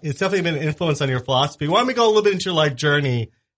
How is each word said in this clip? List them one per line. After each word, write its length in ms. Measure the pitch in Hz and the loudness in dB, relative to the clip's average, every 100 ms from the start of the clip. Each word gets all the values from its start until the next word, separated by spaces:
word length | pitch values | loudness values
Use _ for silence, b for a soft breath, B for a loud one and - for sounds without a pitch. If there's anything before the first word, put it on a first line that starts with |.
it's 160 | 156 - | -8 -4
definitely 300 | 190 190 170 | -2 0 -2
been 100 | 151 | -2
an 40 | 156 | -4
influence 360 | 151 170 143 | -2 -2 0
on 80 | 139 | 0
your 100 | 127 | -2
philosophy. 480 | - 131 143 - 147 | 0 0 0 -2 0
Why 120 | 202 | 0
don't 60 | 254 | 2
we 40 | |
go 120 | 240 226 | 2 2
a 20 | |
little 140 | 214 | 4
bit 100 | 208 | 2
into 140 | 185 190 | 0 -2
your 80 | |
life 220 | 165 151 123 | 0 0 0
journey? 540 | 147 147 139 120 110 _ _ | 0 0 0 -2 -4 _ _